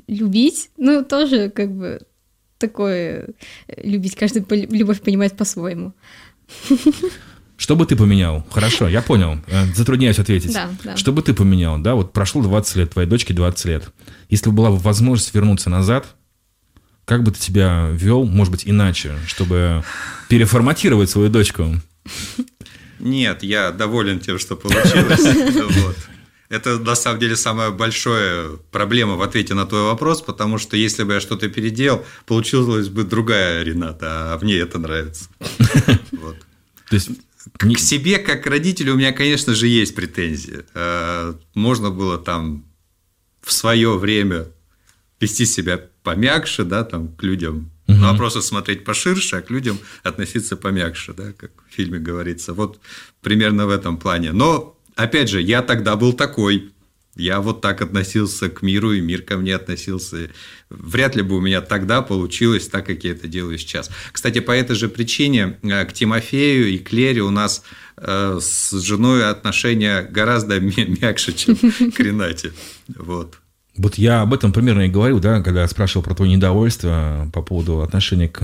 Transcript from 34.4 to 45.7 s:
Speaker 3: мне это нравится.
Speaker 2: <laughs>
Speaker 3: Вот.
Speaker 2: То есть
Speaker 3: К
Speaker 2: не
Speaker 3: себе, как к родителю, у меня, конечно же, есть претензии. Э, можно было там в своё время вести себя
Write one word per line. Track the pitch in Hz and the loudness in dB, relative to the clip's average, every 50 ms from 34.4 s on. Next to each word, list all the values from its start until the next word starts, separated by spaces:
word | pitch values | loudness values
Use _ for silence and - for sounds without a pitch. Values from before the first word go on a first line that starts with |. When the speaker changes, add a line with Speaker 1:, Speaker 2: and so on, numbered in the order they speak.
| 92 | -2
Speaker 3:
мне | 107 101 | 0 0
это | 90 85 82 - 90 | 0 0 -2 -4 -8
нравится. | 82 78 78 80 78 78 80 - - - _ _ - - - - 117 - | -6 -6 -6 -6 -6 -8 -12 -14 -18 -20 _ _ -12 -12 0 2 2 4
Speaker 2:
<laughs> | - 147 - - 131 98 - - - | 4 2 4 4 2 2 0 -4 -12
Speaker 3:
Вот. | 262 80 80 78 - - _ _ _ _ _ _ _ _ - | -12 -12 -14 -16 -16 -20 _ _ _ _ _ _ _ _ -2
Speaker 2:
То | - | -2
есть | 101 - - - - - _ _ _ - - - | -2 -2 -2 -8 -14 -14 _ _ _ -20 -20 -6
Speaker 3:
К | - - | 0 2
Speaker 2:
не | 107 120 | 2 2
Speaker 3:
себе, | - - - 156 143 131 170 202 202 | 2 2 0 0 0 0 0 0 0
как | 202 - 151 131 - | 0 -2 -4 -2 -2
к | 147 | -2
родителю, | 139 147 160 185 185 - 151 135 135 | -2 0 0 -2 -2 -2 -2 0 0
у | |
меня, | 131 135 135 131 | 2 2 0 0
конечно | - 143 143 147 143 143 - 117 | 2 0 2 2 0 0 0 0
же, | 107 113 120 | 2 4 4
есть | 120 117 107 92 - | 4 4 2 0 -2
претензии. | - 90 82 - - 87 82 80 71 71 - - 76 76 - _ | -6 -8 -6 -6 -4 -4 -4 -4 -6 -8 -12 -14 -16 -18 -14 _
Э, | 87 85 87 87 87 82 85 87 87 85 85 80 80 - _ _ | -6 -6 -4 -4 -4 -4 -4 -6 -6 -6 -8 -10 -12 -16 _ _
можно | 107 104 120 127 110 107 101 | -2 0 0 0 0 -2 -4
было | 92 92 98 92 87 82 | -4 -2 -2 -2 -4 -4
там | 82 - 87 85 80 80 76 73 76 - _ _ _ _ _ _ _ _ _ _ _ _ _ _ - | -4 -6 -4 -4 -4 -6 -8 -8 -12 -18 _ _ _ _ _ _ _ _ _ _ _ _ _ _ -8
в | - - | -4 -4
своё | - - 113 117 117 113 113 110 | -2 0 2 2 4 4 2 2
время | 95 95 101 107 107 101 98 90 82 82 82 - _ _ _ _ _ _ _ _ _ _ _ _ _ | 0 0 0 0 0 0 0 -2 -4 -6 -10 -14 _ _ _ _ _ _ _ _ _ _ _ _ _
вести | - 107 - - 123 | -4 -4 -2 0 0
себя | - - - 87 87 | 0 0 -2 -2 -4